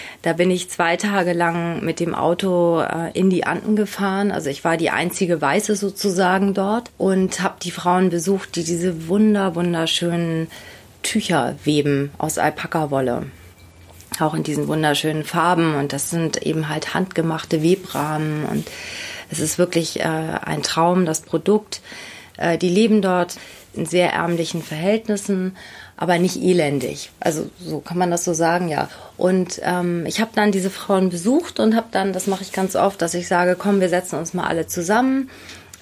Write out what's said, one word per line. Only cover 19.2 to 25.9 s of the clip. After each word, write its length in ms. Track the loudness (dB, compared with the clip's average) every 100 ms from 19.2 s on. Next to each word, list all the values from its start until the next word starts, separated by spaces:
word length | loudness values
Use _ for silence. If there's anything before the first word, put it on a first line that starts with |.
| -10
es 100 | -4
ist 180 | -2 0
wirklich, 420 | 0 0 -2 -2
äh, 40 |
ein 580 | -2 -2 -2 -4 -4 -4
Traum, 440 | -2 2 4 4 2
das 160 | 0
Produkt. 580 | -2 -2 2 2 0 -12 -14 -18 -16 -18 -20 -4
Äh, 220 | -2 0
die 100 | 2
leben 320 | 4 4 4
dort 360 | 4 2 0 -6 -16 -20 -14
in 100 | -8
sehr 260 | -2 2 2
ärmlichen 520 | 2 0 -2 -2 -6
Verhältnissen, 920 | -6 -4 0 0 0 -4 -2 -2 -2 -6 -16 -20 -20